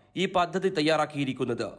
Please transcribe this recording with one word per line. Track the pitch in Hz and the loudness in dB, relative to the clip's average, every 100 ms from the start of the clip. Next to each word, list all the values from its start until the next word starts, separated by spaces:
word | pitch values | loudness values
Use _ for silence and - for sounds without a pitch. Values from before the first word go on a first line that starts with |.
| _ 170 | _ -2
ഈ | 190 | 0
പദ്ധതി | 185 170 180 185 | 2 0 0 0
തയ്യാറാക്കിയിരിക്കുന്നത്. | 185 151 156 151 143 135 123 - 120 95 | 2 2 2 2 -2 -4 -2 -2 -2 -4